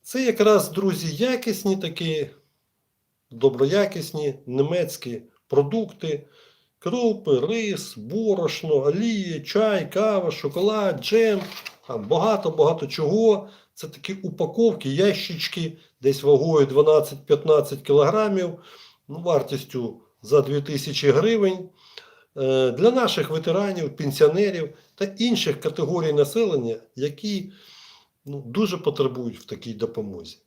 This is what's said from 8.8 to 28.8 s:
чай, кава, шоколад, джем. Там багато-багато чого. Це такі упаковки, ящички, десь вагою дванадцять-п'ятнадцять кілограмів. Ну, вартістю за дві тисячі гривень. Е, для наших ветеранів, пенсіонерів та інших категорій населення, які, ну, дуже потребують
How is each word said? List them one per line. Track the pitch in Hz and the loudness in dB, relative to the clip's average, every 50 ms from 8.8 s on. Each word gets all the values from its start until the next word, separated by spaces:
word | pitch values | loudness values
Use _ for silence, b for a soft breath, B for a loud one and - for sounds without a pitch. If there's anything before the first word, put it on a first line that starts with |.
| 135 147 151 190 226 233 226 202 185 175 165 151 | 2 0 0 0 -2 -2 -2 -2 -4 -6 -6 -8
чай, | 139 - - 196 220 220 208 185 147 147 | -8 -4 0 0 2 2 0 -2 -4 -2
кава, | - 190 214 220 208 190 180 165 | -2 0 0 2 0 0 -2 -2
шоколад, | 151 - - 143 143 175 190 208 214 214 202 190 160 127 - | -6 -4 -6 -6 -2 0 0 0 0 2 0 0 -2 -2 -2
джем. | - 214 226 226 220 208 190 - - - - - - - _ _ | 2 2 4 4 4 2 0 -4 -8 -14 -16 -16 -16 -20 _ _
Там | - 127 110 101 | -10 -8 -8 -2
багато-багато | 107 156 160 180 220 214 190 - 165 156 160 147 156 165 165 147 | 0 0 2 2 2 2 2 0 -2 2 4 4 4 4 0 -4
чого. | - - - 156 147 190 220 226 220 180 - B B B B B B B | -8 -4 -2 0 2 2 4 6 4 4 4 B B B B B B B
Це | - - | -16 -16
такі | - - - - - 190 | -16 -16 -14 -12 -12 -10
упаковки, | 190 - 175 165 - 170 135 - - 233 226 190 - - 135 | -8 -8 -10 -4 -4 -4 -2 2 2 4 4 2 0 -4 -4
ящички, | 135 156 190 208 190 196 - - 170 160 - - - 180 165 151 B B B B B _ | 0 2 2 2 2 0 -6 -8 -8 -6 -6 -6 -4 -6 -6 -6 B B B B B _
десь | 123 135 139 139 - | 0 0 0 2 4
вагою | 143 143 131 143 165 156 151 139 | 4 6 6 6 4 4 4 4
дванадцять-п'ятнадцять | 135 131 147 147 156 156 151 151 - 139 - - - 151 143 - 156 156 147 135 - 139 135 | 4 4 4 6 6 6 4 4 0 -8 -14 0 0 0 0 4 4 4 4 4 0 -8 -10
кілограмів. | - - 143 147 139 151 196 214 214 208 196 190 180 170 165 B B B B B B B B B _ | 0 4 4 6 6 4 2 2 0 0 0 -2 -2 -4 -8 B B B B B B B B B _
Ну, | - 143 165 | -16 -14 -6
вартістю | 170 175 165 139 135 - 139 135 - - - 127 120 110 - - _ _ _ _ | -2 0 2 2 0 -2 -6 -8 -8 -8 -8 -6 -6 -6 -8 -12 _ _ _ _
за | - 107 143 147 | -4 2 2 2
дві | 135 135 143 143 | 2 2 -4 -4
тисячі | 143 151 151 139 - 151 139 - 147 143 | -4 -4 -8 -6 -6 -6 -6 0 2 4
гривень. | 127 147 180 220 233 220 202 190 185 180 185 - B B B B B B B B B B B B _ | 4 4 2 2 2 2 2 0 0 -4 -10 -16 B B B B B B B B B B B B _
Е, | 143 135 131 135 131 131 123 | -4 0 0 2 2 2 2
для | 120 131 185 233 | 2 4 2 4
наших | 247 262 240 185 - 170 151 - | 4 4 0 0 0 -2 -4 -2
ветеранів, | 156 160 156 170 165 190 202 196 185 175 160 139 143 | -4 -4 -2 -2 0 0 0 -2 -4 -4 -6 -6 -6
пенсіонерів | - 143 143 139 - 156 147 160 190 208 202 180 170 156 139 b b b b b | -4 -4 -4 2 4 4 4 6 2 0 0 0 -4 -8 -8 b b b b b
та | - 196 | -8 -6
інших | 196 196 - 226 247 226 - - 160 143 - | -6 -4 -2 0 0 0 0 0 -2 -4 -2
категорій | - 151 - - 156 139 180 175 160 151 147 | -4 -6 -4 -2 -4 -2 -2 -2 0 0 2
населення, | 147 139 143 - 226 233 196 160 135 117 117 113 - - _ _ | 2 2 2 2 0 0 0 0 -2 -2 -4 -6 -8 -12 _ _
які, | 127 135 147 143 - - 208 202 185 - B B B B B B B B B B B B B B _ _ | -6 -6 -6 -6 -8 -6 -6 -4 -6 -6 B B B B B B B B B B B B B B _ _
ну, | 139 143 139 131 | -14 -14 -12 -12
дуже | 117 117 196 220 180 180 | -6 -2 -2 -2 -2 -2
потребують | 170 | -2